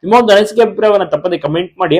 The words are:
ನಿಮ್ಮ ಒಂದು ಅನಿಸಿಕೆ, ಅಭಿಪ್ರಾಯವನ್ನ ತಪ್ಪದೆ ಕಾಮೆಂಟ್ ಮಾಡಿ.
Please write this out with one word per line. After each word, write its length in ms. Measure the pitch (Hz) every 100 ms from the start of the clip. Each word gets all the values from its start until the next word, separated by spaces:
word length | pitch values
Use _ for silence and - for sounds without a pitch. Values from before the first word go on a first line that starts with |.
ನಿಮ್ಮ 120 | 175 233
ಒಂದು 100 | 226
ಅನಿಸಿಕೆ, 300 | 202 208 214
ಅಭಿಪ್ರಾಯವನ್ನ 420 | 220 190 214 202
ತಪ್ಪದೆ 340 | 175 147 180 170
ಕಾಮೆಂಟ್ 400 | 143 160 180 _
ಮಾಡಿ. 200 | 180 156